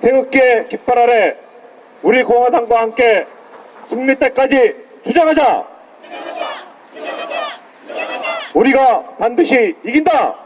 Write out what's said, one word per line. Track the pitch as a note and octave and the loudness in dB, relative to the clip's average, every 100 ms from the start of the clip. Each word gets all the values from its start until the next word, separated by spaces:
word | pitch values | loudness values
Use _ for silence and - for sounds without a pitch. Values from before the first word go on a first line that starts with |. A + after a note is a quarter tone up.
태극기의 | A3+ C4 B3+ C4+ B3+ A3+ - | 4 2 2 2 2 2 -2
깃발 | - - B3 | -10 -2 2
아래 | A#3+ A#3+ F3+ - - - - - - - | 4 4 0 -2 -16 -20 -20 -20 -20 -6
우리 | E3+ B3 | 0 2
공화당과 | A#3+ A#3+ B3 A#3+ A#3 A#3 | 2 2 2 0 0 0
함께 | A3+ A3 A#3+ G3+ - - - - - - - | 0 0 2 2 -2 -14 -20 -20 -20 -20 -10
승리 | A#3 C4 C4+ | -4 -2 0
때까지 | C4 - C4+ C4+ A#3 - - - | 0 0 0 2 2 -2 -16 -14
투쟁하자. | - C4 D#4+ D#4 C4+ C3+ - - - - - - - - - - - - - - - - E5+ E5 D#5 - - - - - - - - - - | -2 0 2 2 2 0 -6 -18 -20 -20 -20 -16 -14 -10 -10 -12 -18 -20 -20 -16 -14 -12 -10 -10 -10 -12 -20 -20 -16 -12 -10 -8 -8 -10 -4
우리가 | - A#3+ C4+ C4 G3 - - | 0 2 4 4 2 -4 -6
반드시 | A3+ B3 E4+ B3+ G#3+ D#3 | -4 0 0 2 0 -4
이긴다. | - C4+ D#4 D4+ D#3 - | -2 0 2 0 0 -6